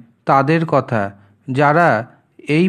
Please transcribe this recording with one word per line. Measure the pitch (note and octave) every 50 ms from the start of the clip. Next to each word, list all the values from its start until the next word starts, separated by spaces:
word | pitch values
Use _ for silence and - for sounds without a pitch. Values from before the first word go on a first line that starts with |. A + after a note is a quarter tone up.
| - _ _ _ _
তাদের | - C3+ C3+ C#3 C#3+ D#3+ E3 E3
কথা, | D#3+ D3+ C3+ B2 - B2 G#2+ G2 G2+ - - _ _ _ _ _ C3+
যারা | B2+ C3+ D3 C#3+ D3+ E3+ E3+ D3+ A#2 G#2+ A#2+ - - _ _ _ _ -
এই | - - D3 D#3+ F#3